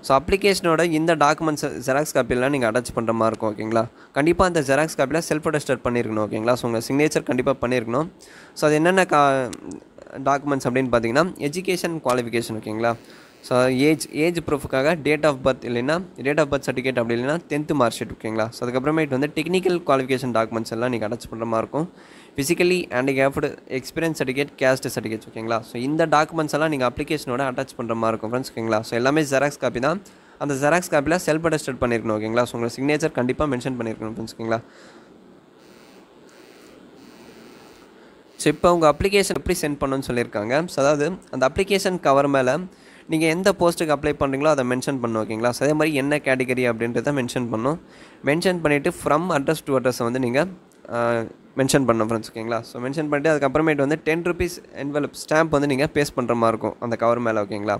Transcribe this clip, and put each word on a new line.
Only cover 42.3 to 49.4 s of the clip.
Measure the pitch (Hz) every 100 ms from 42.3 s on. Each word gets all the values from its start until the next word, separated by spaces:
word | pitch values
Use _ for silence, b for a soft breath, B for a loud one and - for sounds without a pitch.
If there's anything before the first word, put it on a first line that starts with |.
| 139
மேல | 127 147 185 B B B B
நீங்க | 160 160
எந்த | 165 196 185
போஸ்ட்டுக்கு | 175 165 165
அப்ளை | 143 151 143
பண்றீங்களோ | 143 135 151
அதை | 147 123
மென்ஷன் | 127 127 139
பண்ணணும், | 120 110
ஓகேங்களா? | 110 110 120 120
So, |
அதே | 139 151
மாதிரி | 156
என்ன | 147 139 147
கேட்டகரி | 139 131 127 127 123
அப்படின்றத | 113 117 123 131 143
மென்ஷன் | 123 135 120
பண்ணணும். | 113 123 170 B B B B
மென்ஷன் | 131 151 185 180
பண்ணிட்டு | 160 143 156 -
from | - 147 180
address | 156